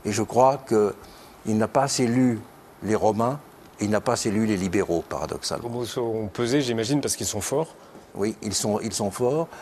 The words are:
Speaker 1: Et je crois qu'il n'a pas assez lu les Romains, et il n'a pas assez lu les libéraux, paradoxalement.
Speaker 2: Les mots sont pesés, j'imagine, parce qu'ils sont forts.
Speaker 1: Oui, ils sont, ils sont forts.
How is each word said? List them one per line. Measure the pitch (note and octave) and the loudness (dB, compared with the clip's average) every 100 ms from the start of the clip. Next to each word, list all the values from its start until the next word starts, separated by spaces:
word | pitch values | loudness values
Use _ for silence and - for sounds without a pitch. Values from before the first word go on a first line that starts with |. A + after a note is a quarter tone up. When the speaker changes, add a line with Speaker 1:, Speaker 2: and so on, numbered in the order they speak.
| G#2 | -4
Speaker 1:
Et | |
je | G#2 | -2
crois | G#2 A#2+ C3 C#3 - | 2 4 6 4 2
qu'il | G#2+ G#2 - - - - - A2+ A2 | 4 4 0 -12 -20 -20 -10 -2 0
n'a | G#2+ | 2
pas | C#3 | 2
assez | C3+ - A#2+ | 2 2 2
lu | B2 B2+ A2 A#2+ - - - | 4 4 2 -6 -20 -20 -8
les | F#2+ G#2+ | -2 2
Romains, | G#2+ G#2 A#2+ D3 - - - - | 2 2 0 -2 -10 -20 -18 -4
et | G#2 | 0
il | |
n'a | G#2 | 2
pas | B2 | 2
assez | A#2 A2+ | 0 0
lu | G#2 A2 | 0 2
les | G2 | 0
libéraux, | F#2+ G2 F2+ E2 - | 0 0 0 -2 -2
paradoxalement. | - D#2 D2 - - A#2+ | -6 -6 -6 -6 -6 -6
Speaker 2:
Les | A#2+ | -6
mots | A#2 | -6
sont | B2+ A#2 A2 G#2 | -4 -2 -2 -4
pesés, | G#2+ A#2+ D3 | -2 0 2
j'imagine, | B2 A2+ A2+ C#3+ | 0 0 0 0
parce | A#2 - | 0 -4
qu'ils | G#2 | -4
sont | G#2 | -4
forts. | - C#3 D#3+ - - - - - | -2 -2 -4 -10 -20 -20 -12 -4
Speaker 1:
Oui, | G#2+ - | -4 -4
ils | G#2+ F#2+ | -4 -2
sont, | A2 G#2 | 0 0
ils | A2 | -2
sont | G2+ G2+ | -4 -4
forts. | - B2 D3+ E3 - | 0 0 0 -4 -10